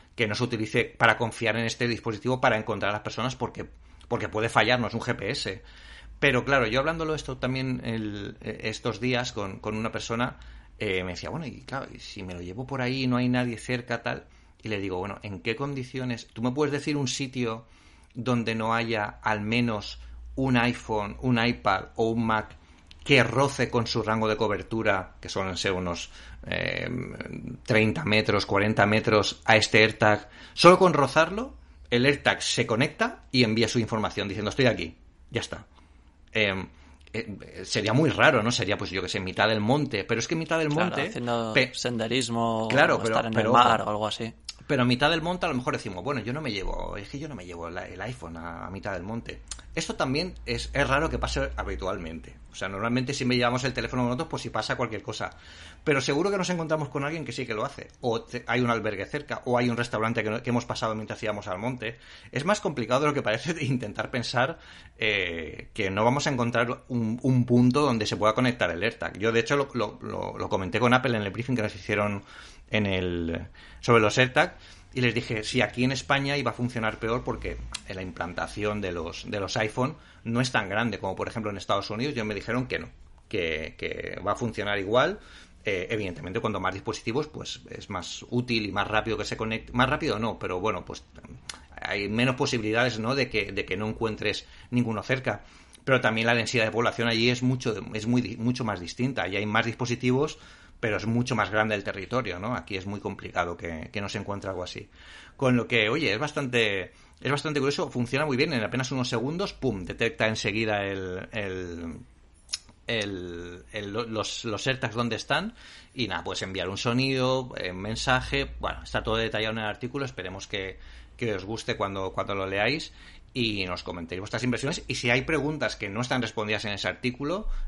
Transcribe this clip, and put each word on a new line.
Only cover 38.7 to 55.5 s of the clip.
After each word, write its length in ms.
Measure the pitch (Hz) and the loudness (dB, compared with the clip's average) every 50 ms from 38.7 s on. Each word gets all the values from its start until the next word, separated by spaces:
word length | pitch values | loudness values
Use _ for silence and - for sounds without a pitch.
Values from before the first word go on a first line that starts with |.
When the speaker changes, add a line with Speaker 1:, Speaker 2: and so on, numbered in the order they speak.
| 101 - | 0 0
Speaker 1:
pues, 140 | 101 85 | -2 -2
yo 100 | 85 95 | -2 -2
qué 80 | 90 - | -2 -2
sé, 100 | - 101 | -2 -2
mitad 280 | 92 92 87 - 104 110 | -4 -2 2 4 4 4
del 120 | 110 110 | 4 4
monte. 420 | 104 107 127 147 147 - - 101 92 | 4 2 4 2 2 0 -2 -4 -2
Pero 160 | - 117 110 | 0 0 -2
es 80 | 113 - | 0 -2
que 80 | 175 | -2
mitad 240 | 165 165 - 170 165 | -4 -2 0 0 0
del 80 | 160 151 | 2 2
Speaker 2:
Claro, 160 | 147 151 - | 2 2 2
Speaker 1:
monte 160 | - - 131 143 - | 2 0 0 -2 -2
Speaker 2:
haciendo 420 | - - 120 120 120 117 113 113 110 | -4 -4 -2 0 0 0 0 2 2
Speaker 1:
pe- 180 | 120 127 127 - | 2 2 2 0
Speaker 2:
senderismo 920 | - - 123 120 113 113 113 120 131 127 117 117 117 117 117 113 110 110 113 | -4 -4 -2 -2 0 0 0 0 0 0 0 0 0 2 2 2 0 0 2
Speaker 1:
Claro, 260 | 113 135 156 170 147 | 4 4 6 6 4
Speaker 2:
o 20 | 110 | 2
Speaker 1:
pero, 100 | - 113 110 | 2 2 2
Speaker 2:
estar 100 | 110 113 | 2 0
en 80 | 113 110 | 2 2
el 20 | |
Speaker 1:
pero 180 | 110 107 110 120 | 2 4 6 8
Speaker 2:
mar 280 | 120 123 120 113 107 | 8 8 8 6 6
Speaker 1:
ojo. 80 | 98 107 | 2 0
Speaker 2:
o 40 | 107 | 0
algo 140 | 104 107 107 | 0 0 -2
así. 260 | 101 - 117 113 - - - - - - - - | -2 -4 -6 -8 -8 -12 -16 -16 -16 -16 -4 -2
Speaker 1:
Pero 160 | 151 131 123 | 2 2 4
a 20 | |
mitad 240 | 123 127 123 143 147 | 4 4 4 4 4
del 140 | 165 165 156 | 4 2 0
monte 240 | 170 180 180 190 175 | -2 -2 -2 -2 -2
a 20 | |
lo 60 | 139 | -2
mejor 180 | 123 127 151 135 | -2 -2 -2 -2
decimos, 300 | - - 110 95 90 90 | -2 -4 -6 -8 -6 -4
"Bueno, 180 | 127 147 131 | -4 -4 -2
yo 100 | 98 110 | -4 -4
no 100 | 123 151 | -6 -4
me 100 | 160 135 | -4 -4
llevo, 440 | 107 98 92 87 82 85 87 85 85 | -4 -2 -2 -2 -4 -4 -4 -6 -8
es 140 | 98 101 - | -8 -10 -10
que 80 | - 139 | -10 -10
yo 100 | 147 156 | -10 -10
no 60 | 143 | -10
me 100 | 98 90 | -10 -12
llevo 280 | 90 87 85 82 82 | -12 -10 -8 -8 -8
la, 160 | 85 92 92 90 | -8 -8 -8 -10
el 120 | 95 90 | -10 -8
iPhone 360 | 95 113 127 - - 82 82 82 | -8 -8 -8 -10 -10 -10 -10 -10
a, 300 | 82 85 82 85 98 90 | -10 -10 -10 -10 -10 -10
a 20 | |
mitad 240 | 92 98 - 107 98 | -10 -8 -6 -6 -6
del 80 | 90 | -6
monte". 400 | 85 98 110 117 - - - - - - - - - - - | -6 -6 -8 -8 -8 -10 -12 -14 -14 -14 -16 -16 -14 -10 -8
Esto 220 | - - - 226 | -6 -6 -6 -4
también 400 | - 165 135 127 147 175 185 175 - - | -2 -2 -2 0 -2 -2 -4 -8 -10 -6
es, 240 | - 120 117 - - - | -6 -4 -4 -4 -4 -2
es 140 | 135 139 120 | 0 2 2
raro 220 | 139 143 160 156 | 2 2 2 0
que 80 | 123 117 | 0 -2
pase 320 | 120 120 - 147 131 - - | -2 -2 0 -2 -2 -2 -4
habitualmente. 800 | - 101 95 98 87 95 92 98 98 85 80 82 80 - - - - - - | -6 -4 -4 -4 -4 -4 -4 -4 -4 -6 -8 -10 -10 -12 -14 -18 -20 -20 -18
O 40 | - | -10
sea, 120 | - 101 95 | -8 -6 -6
normalmente 440 | 98 95 107 117 120 131 131 127 131 | -4 -2 -2 0 0 0 0 -2 -2
siempre 240 | - 131 123 127 123 | -2 0 2 2 4
llevamos 260 | 120 120 123 127 123 | 4 4 2 2 0
el 100 | 131 123 | -2 -2
teléfono 300 | 123 113 117 - 127 123 | -2 -4 -2 0 0 0
con 60 | 120 | 0
nosotros 180 | 123 127 165 - | 0 -2 -4 -4
por 120 | - 127 | -6 -6
si 100 | - 120 | -6 -4
pasa 240 | - 110 107 - 139 | -4 -4 -2 -2 -2
cualquier 260 | - 127 113 107 104 | -2 -2 -4 -4 -6
cosa. 300 | - - 107 - 104 87 - - - - | -8 -8 -8 -6 -8 -8 -10 -14 -18 -20